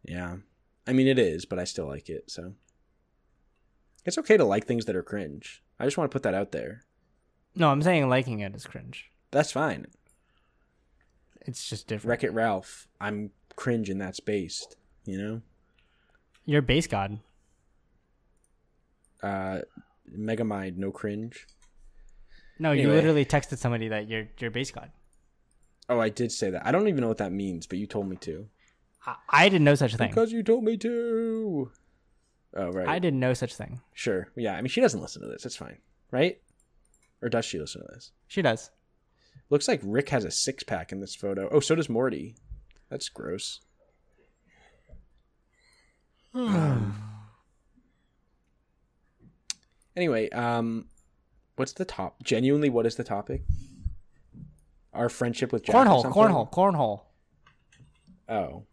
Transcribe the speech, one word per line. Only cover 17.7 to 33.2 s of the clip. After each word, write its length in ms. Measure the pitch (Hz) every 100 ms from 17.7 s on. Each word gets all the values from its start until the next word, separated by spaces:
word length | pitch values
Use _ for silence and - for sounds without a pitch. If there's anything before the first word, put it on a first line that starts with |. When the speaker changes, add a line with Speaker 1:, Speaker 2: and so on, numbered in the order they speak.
| _ _ _ _ _ _ _ _ _ _ _ _ _ _ _
Speaker 1:
Uh, 380 | 101 98 95 95 - - _ _ - 98
Megamind, 600 | 107 113 113 101 95 90
no 140 | 98
cringe. 540 | - 104 104 117 - - _ _ - - - - - - - - -
Speaker 2:
No, 140 | 156
you 100 | 139
Speaker 1:
Anyway. 140 | 139 156
Speaker 2:
literally 280 | 156 151
texted 340 | 131 147 - 135
somebody 300 | 123 117 110
that 200 | 107 107
you're, 200 | 110 107 -
you're 120 | 117
base 200 | 110 135
god. 200 | - - - _ _ _ _ _ _ _ _ -
Speaker 1:
Oh, 100 | 120
I 100 | 110
did 200 | 104 117
say 180 | - 101
that. 160 | 90 -
I 40 |
don't 160 | 165 214
even 120 | 151
know 80 | 117
what 100 | 107
that 140 | 98
means, 340 | 98 98 87 -
but 120 | 92
you 80 | 104
told 220 | 107 98
me 80 | 92
to. 300 | - 80 101 _ _ _ _ _ -
Speaker 2:
I, 100 | 120 -
I 180 | 143 190
didn't 160 | 190
know 100 | 143
such 200 | 143 131
a 20 | 113
thing. 140 | 110
Speaker 1:
Because 220 | - 226
you 100 | 226
told 220 | 208 233
me 120 | 220 220
to. 920 | 226 240 233 226 226 226 220 156 127 _ _ _ _ _ _ _ _
Oh, 160 | - 90
right. 180 | 92 92
Speaker 2:
I 100 | 170
didn't 220 | 180 135